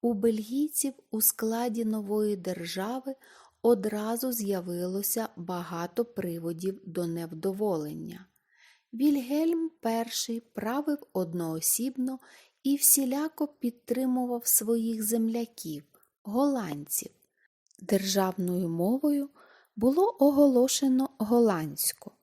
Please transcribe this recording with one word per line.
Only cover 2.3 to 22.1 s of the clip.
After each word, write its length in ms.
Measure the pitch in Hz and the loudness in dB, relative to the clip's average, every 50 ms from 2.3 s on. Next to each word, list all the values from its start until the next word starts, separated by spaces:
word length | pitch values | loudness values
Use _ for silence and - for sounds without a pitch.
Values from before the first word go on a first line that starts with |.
| 208 | 0
держави 800 | 196 175 185 180 175 170 170 170 185 190 214 247 262 254 277 269 _ - - - - - - _ _ | -2 -4 -6 -6 -6 -6 -8 -6 -4 -4 -4 -4 -6 -8 -10 -12 _ -16 -20 -20 -20 -20 -20 _ _
одразу 720 | - 233 240 196 190 214 208 208 214 220 233 233 - 262 | 4 4 4 4 4 -4 -2 -2 -2 -2 -4 -2 -2 -4
з'явилося 960 | 247 233 214 196 202 185 175 185 175 175 180 180 185 196 202 - - 233 220 - - | -4 -4 -2 -2 -2 -2 -2 -4 -4 -4 -4 -4 -4 -4 -2 -2 -2 -2 -4 -6 -8
багато 720 | - 170 170 180 175 170 165 180 165 170 175 - - 233 | -12 -8 -6 -6 -6 -6 -6 -6 -6 -8 -6 -2 -4 -4
приводів 760 | 233 - - - 175 165 170 165 170 170 165 180 190 190 - - | -4 -4 -6 -6 -4 -6 -6 -6 -6 -6 -4 -4 -6 -6 -6 -12
до 220 | 185 165 180 175 | -8 -6 -4 -4
невдоволення. 1160 | 170 165 170 170 165 165 160 160 196 190 196 214 208 180 160 151 151 156 160 160 - 175 185 185 _ _ _ _ _ _ _ _ - _ _ _ _ - | -2 -4 -6 -6 -8 -10 -4 -4 -4 -2 0 0 0 0 0 -2 -6 -8 -10 -10 -12 -12 -14 -18 _ _ _ _ _ _ _ _ -20 _ _ _ _ -4
Вільгельм 800 | 226 269 294 285 285 247 240 285 302 320 330 339 330 330 320 _ _ | 2 4 4 4 2 0 0 0 2 2 2 2 0 -2 -4 _ _
Перший 580 | - 233 226 226 226 233 - - - - 233 226 | -2 0 0 0 -2 -2 -4 -6 -4 -4 -4 -6
правив 680 | - _ _ - 196 214 247 277 294 302 294 285 - _ _ | -6 _ _ -6 -6 -4 -4 -2 0 -2 -2 -2 -4 _ _
одноосібно 1040 | 185 185 170 165 175 170 160 160 160 160 - - - 233 269 254 - 254 262 262 254 - - - - - _ _ _ _ | -4 -2 -2 -2 -4 -4 -2 -4 -2 0 0 0 0 -2 -4 -2 -2 -4 -4 -4 -8 -14 -20 -20 -20 -20 _ _ _ _
і 120 | 269 285 | 0 0
всіляко 720 | 277 - - - 285 269 254 262 285 302 311 _ - 302 | 4 6 4 6 6 4 0 0 0 -2 -4 _ -4 -4
підтримував 1000 | 294 - _ - 240 233 - _ - - 247 262 254 254 254 247 247 240 240 240 | -4 -4 _ -6 -6 -6 -6 _ -4 -2 0 0 0 0 0 0 -2 -4 -4 0
своїх 560 | - - - 220 214 233 233 226 226 226 220 214 | 2 2 2 2 2 0 0 0 -2 -2 -2 -2
земляків, 800 | 208 226 233 226 226 226 233 233 226 _ - - 165 151 143 143 _ _ _ _ _ _ _ _ | 0 0 2 0 0 0 -2 -4 -6 _ -12 -10 -8 -8 -10 -12 _ _ _ _ _ _ _ _
голландців. 880 | 202 202 247 277 285 277 254 208 170 - 147 147 - - - - - _ _ _ _ _ _ _ _ _ _ _ _ _ - | -4 0 2 2 2 2 0 -2 -4 -6 -8 -8 -6 -6 -6 -6 -8 _ _ _ _ _ _ _ _ _ _ _ _ _ -18
Державною 880 | 185 175 208 190 190 196 190 196 190 185 185 - 185 175 180 180 190 165 | -4 0 0 0 2 2 0 2 0 0 -2 -2 -2 -2 0 -2 -2 -2
мовою 600 | 165 165 175 196 240 269 - 294 294 285 277 285 _ - - _ - _ _ _ _ | 0 0 2 2 0 2 2 0 0 0 -2 -6 _ -20 -20 _ -20 _ _ _ _
було 420 | 214 208 254 277 330 381 440 480 - | 2 2 4 4 6 4 2 4 6
оголошено 920 | 277 285 285 269 294 285 254 240 247 262 - - 285 269 254 254 269 - _ | 6 6 8 8 8 8 8 6 4 4 2 2 2 4 4 4 2 0 _
голландську 960 | _ 220 208 240 240 233 220 190 165 156 151 147 - - - - - - - | _ 0 2 4 6 6 6 4 2 -2 -6 -4 -2 -4 -4 -4 -6 -14 -20